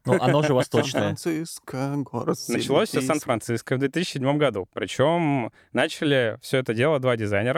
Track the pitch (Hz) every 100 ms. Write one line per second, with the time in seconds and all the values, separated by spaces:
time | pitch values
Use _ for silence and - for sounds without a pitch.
0 | - 98 131 143 151 131 143 - 135 131
1 | 104 151 175 156 170 - - 131 139 143
2 | 131 120 151 - - 120 127 143 220 151
3 | 131 151 - 113 - 117 - 131 139 165
4 | 180 143 131 147 143 104 90 - 104 -
5 | 147 170 160 139 113 - _ 120 156 -
6 | 156 135 117 107 - 135 127 110 139 147
7 | 127 117 104 98 117